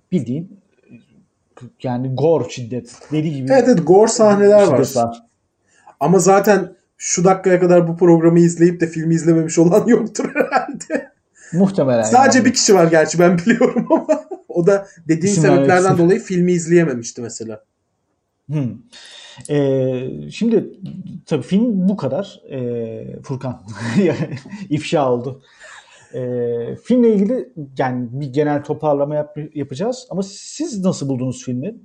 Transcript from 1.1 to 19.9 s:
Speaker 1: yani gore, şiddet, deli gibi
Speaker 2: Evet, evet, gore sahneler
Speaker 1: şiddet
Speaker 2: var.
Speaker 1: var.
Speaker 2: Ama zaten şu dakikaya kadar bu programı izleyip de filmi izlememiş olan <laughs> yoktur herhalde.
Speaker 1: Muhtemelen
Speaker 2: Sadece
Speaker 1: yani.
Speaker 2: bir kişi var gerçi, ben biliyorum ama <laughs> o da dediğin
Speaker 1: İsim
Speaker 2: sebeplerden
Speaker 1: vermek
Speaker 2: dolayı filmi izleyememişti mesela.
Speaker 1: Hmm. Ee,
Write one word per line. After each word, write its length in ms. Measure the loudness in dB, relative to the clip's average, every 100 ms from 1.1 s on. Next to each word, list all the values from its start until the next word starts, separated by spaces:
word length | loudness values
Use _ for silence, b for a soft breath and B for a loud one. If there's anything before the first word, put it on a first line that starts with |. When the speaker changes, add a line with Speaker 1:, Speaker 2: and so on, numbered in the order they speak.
| _ _ _ _ _ -20 _
Speaker 1:
yani 320 | -8 -6 -4 -2
gore, 340 | 0 0 -2
şiddet, 460 | -10 -10 -10 -12 -20 -6
deli 240 | -4 -4 -4
gibi 160 | 0
Speaker 2:
Evet, 120 | 2 4
evet, 200 | 2 4
gore 200 | 4 4
sahneler 580 | 4 2 4 6 6 6
Speaker 1:
şiddet 300 | 4 0 0
Speaker 2:
var. 80 |
Speaker 1:
var. 140 | -2 -4 _ _ _ _ b b b b
Speaker 2:
Ama 200 | 2 2
zaten 560 | 4 4 4 2 0 -12 _ _
şu 260 | -8 0
dakikaya 360 | 2 2 2 2
kadar 280 | 4 4 2
bu 100 | 2
programı 420 | 4 6 6 6
izleyip 420 | 4 4 2 2
de 60 | -4
filmi 280 | -4 -2 0
izlememiş 440 | 2 2 0 2
olan 280 | 4 4 4
<laughs> 0 |
yoktur 440 | 2 0 -6 -6 -2
herhalde. 760 | -2 -2 -4 -12 -8 -8 -8 _ _ b b
Speaker 1:
Muhtemelen 500 | 0 0 0 0 0
Speaker 2:
Sadece 360 | 2 4 4 4
Speaker 1:
yani. 60 | 2
Speaker 2:
bir 80 |
kişi 220 | 0 2 4
var 120 | 4
gerçi, 320 | 4 2 2
ben 180 | 2 2
biliyorum 500 | 0 2 2 0 0
ama 180 | 0 0 -4 -4
<laughs> 140 | -18 -10
o 200 | -2 0
da 200 | 0 B B -4
dediğin 240 | -2 0
Speaker 1:
İsim 100 | 0
Speaker 2:
sebeplerden 400 | 2 2 4 2
Speaker 1:
vermek 160 | 2 2
Speaker 2:
dolayı 200 | 2 2
filmi 320 | -2 -2 0
izleyememişti 680 | 0 2 2 2 -2 -8 -12
mesela. 420 | -12 -12 -14 -14 _ _ _ _ _ _ _ _ -10
Speaker 1:
Hmm. 300 | -6 -6 -8 _ B B B B B -6
Ee, 800 | -2 0 0 -2